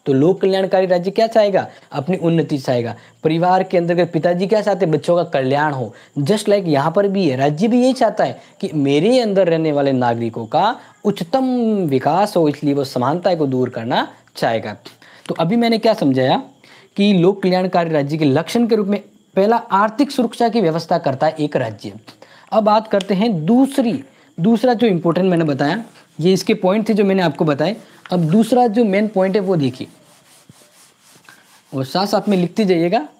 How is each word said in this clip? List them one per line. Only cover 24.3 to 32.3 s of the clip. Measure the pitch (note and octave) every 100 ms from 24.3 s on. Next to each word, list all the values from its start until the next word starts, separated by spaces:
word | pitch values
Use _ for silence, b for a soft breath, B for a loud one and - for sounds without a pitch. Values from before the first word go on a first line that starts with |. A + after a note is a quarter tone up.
| -
दूसरा | F#3+ A3+ B3+
जो | A3 A#3
इंपॉर्टेंट | F3 E3+ E3+ F#3+
मैंने | E3+
बताया, | D#3+ C3+ D3 G3+ - b b -
ये | E3+
इसके | F#3 -
पॉइंट | G#3+ F#3 G#3 G#3+
थे |
जो | A3
मैंने | G3 F#3+
आपको | E3+ -
बताए। | D#3+ C#3 D#3+ A3+ B B -
अब | F3+
दूसरा | D#3 G#3 A3+ B3 B3
जो | G#3
मेन | A3 F#3+ G#3+
पॉइंट | F#3+ F#3+
है | G#3
वो | F#3+ F3
देखिए, | C3 - - - _ _ _ _ _ _ _ _ _ _ _ _ B B B _ _
और | C3+
साथ | C3+ F3 G3+
साथ | G#3+
में | G#3